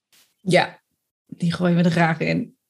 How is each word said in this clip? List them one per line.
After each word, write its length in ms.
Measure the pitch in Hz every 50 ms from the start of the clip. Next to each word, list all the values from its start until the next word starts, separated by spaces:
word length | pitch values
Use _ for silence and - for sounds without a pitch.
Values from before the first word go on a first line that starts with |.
| _ _ _ _ _ _ _ _
Ja, 380 | _ 190 180 170 - - - _ _ _ _ _ _ _ _ _ _
die 280 | _ - - - 170 170
gooien 220 | - 180 175 175
we 80 | 170 175
er 80 | 180
graag 280 | 165 170 170 160 165 160
in. 380 | 160 165 165 170 - - _ _ _